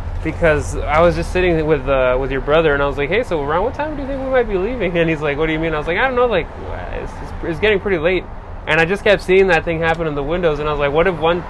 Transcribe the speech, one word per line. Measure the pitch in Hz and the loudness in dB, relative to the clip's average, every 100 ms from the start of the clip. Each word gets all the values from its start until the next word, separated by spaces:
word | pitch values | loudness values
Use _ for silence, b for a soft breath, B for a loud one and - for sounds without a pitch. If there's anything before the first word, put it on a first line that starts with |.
| - - | -6 -6
because | 160 143 165 147 131 147 | -6 0 2 2 0 -4
I | 127 151 | 0 4
was | 175 160 | 4 2
just | 170 | -2
sitting | 180 180 165 151 | 0 2 2 2
with, | 147 131 | 0 2
uh, | 135 127 127 | 2 2 2
with | 135 | 0
your | 135 | -2
brother, | 135 156 160 | 2 4 4
and | 139 | 2
I | 143 | 0
was | 135 | 0
like, | 143 | 0
"Hey, | 202 | 0
so | 254 165 | 0 -2
around | 139 165 | 0 0
what | 226 | 0
time | - 302 285 | -2 -4 -4
do | |
you | 269 | -6
think | 269 | -6
we | 262 | -2
might | 262 220 | 0 0
be | 190 | -2
leaving?" | 202 254 170 170 | -2 -2 -2 0
And | 165 | 0
he's | 156 | 0
like, | 151 143 | -2 -2
"What | 160 | -2
do | |
you | 156 | 0
mean?" | 165 | -2
I | 156 | -2
was | 151 | -2
like, | 180 | -2
"I | 262 | 0
don't | 247 | 2
know, | 247 | 2
like, | 190 - - 87 85 90 107 | 0 -4 -8 -10 -8 -8 -8
it's, | - - | -10 -10
it's, | 139 - | -10 -8
it's | 151 160 | -6 -2
getting | 208 196 | 0 0
pretty | 208 175 | 0 0
late." | 160 180 - - - - - | 0 -2 -4 -12 -14 -10 -2
And | 156 | 2
I | |
just | 165 196 | 2 2
kept | 214 196 | 2 2
seeing | - 190 190 | 4 4 6
that | 165 | 4
thing | 170 160 | 2 -2
happen | 165 165 160 | 0 0 -2
in | |
the | 143 | -2
windows, | 139 175 170 147 | -2 0 0 0
and | 151 | -2
I | |
was | 147 | 0
like, | 143 | 2
"What | 147 180 | 4 2
if | 165 | 2
one | 160 175 | 0 0